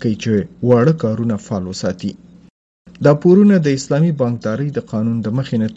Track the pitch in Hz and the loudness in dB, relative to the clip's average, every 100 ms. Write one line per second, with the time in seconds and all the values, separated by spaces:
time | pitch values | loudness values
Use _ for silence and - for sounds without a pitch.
0 | 120 107 113 104 87 - 123 120 131 160 | -4 -4 -2 -2 -2 -4 2 4 4 2
1 | 113 110 117 104 - 104 92 92 - - | -2 -2 -4 -4 -6 -6 -6 -6 -6 -6
2 | 101 - - - _ _ _ _ _ - | -8 -10 -18 -20 _ _ _ _ _ 0
3 | 143 147 180 185 202 190 147 135 - 143 | 2 4 4 6 6 4 2 -2 -2 0
4 | 170 143 120 117 110 110 147 127 - 110 | 0 0 -2 -2 -4 -4 -6 -6 -6 -4
5 | 113 117 107 123 131 117 110 | -2 -2 -4 -4 -4 -2 -2